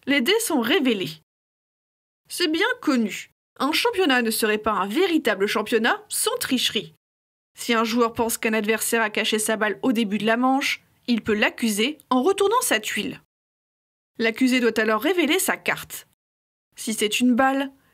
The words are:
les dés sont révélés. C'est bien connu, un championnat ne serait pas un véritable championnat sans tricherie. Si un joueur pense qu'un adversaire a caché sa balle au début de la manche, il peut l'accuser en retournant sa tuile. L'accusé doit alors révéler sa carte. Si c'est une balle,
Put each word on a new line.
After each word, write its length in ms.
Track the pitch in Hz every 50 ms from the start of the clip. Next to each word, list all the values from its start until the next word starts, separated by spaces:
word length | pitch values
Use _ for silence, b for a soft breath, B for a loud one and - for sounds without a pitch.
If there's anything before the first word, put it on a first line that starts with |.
| -
les 160 | - 285 285
dés 180 | 233 349 415 453
sont 220 | 427 - 330 254
révélés. 600 | 220 226 359 381 262 254 220 190 170 160 - - _ _ _ _ _ _ _ _ _ _ _ _ _ _ _ _ _ _ _ _ _ -
C'est 220 | - - 349 311
bien 160 | 311 330 403 494 494 480
connu, 500 | - 302 262 240 220 190 - - - - _ _ _ _ _ -
un 120 | 254 285
championnat 500 | 320 - - 480 480 370 381 277 254 247
ne 100 | 233 220
serait 260 | 220 - 226 214 208
pas 160 | 214 214 226 208
un 140 | 185 190
véritable 600 | 202 214 311 381 359 330 311 - 233 202 190 196
championnat 560 | 214 - 214 214 - 247 220 226 254 403 415 - -
sans 260 | - - - 427 508
tricherie. 560 | 494 - - 262 233 - - - 214 165 160 - _ _ _ _ _ _ _ _ _ _ _ _
Si 160 | - - - 233
un 100 | 220 233
joueur 300 | 220 226 247 233 226 233
pense 240 | - 226 233 -
qu'un 160 | - - 226 220
adversaire 480 | 220 208 214 220 214 - - 240 226
a 80 | 220 214
caché 300 | 214 214 196 - 220 214
sa 160 | 220 - 220
balle 240 | 202 214 214 202 -
au 100 | - 262
début 260 | 214 226 233 190 208
de 80 | 202 208
la 120 | 226 226
manche, 460 | 240 254 262 269 277 285 - - - _ _ _ _ -
il 160 | - 240 208 -
peut 100 | 226 208
l'accuser 640 | 214 247 311 - - 240 226 202 202 226 285 302 - - -
en 120 | 254 254
retournant 400 | 262 370 392 - 392 403 453 508
sa 180 | 508 - 247 214
tuile. 420 | 214 - - 214 - 269 - - _ _ _ _ _ _ _ _ _ _ _ _ _ _ _ _ _ _ _ -
L'accusé 400 | 226 226 220 - 262 247 254 254
doit 200 | 233 226 226 226
alors 220 | 220 220 220 214
révéler 380 | 233 320 359 349 302 262 339 381
sa 180 | - 240 180
carte. 500 | - - - - - - - - - - _ _ _ _ _ _ _ _ _ _ _ _ _ _
Si 180 | - - 240 214
c'est 260 | - 220 208 - -
une 160 | 247 254 240
balle, 360 | 233 269 262 269 269 277 269 b b b b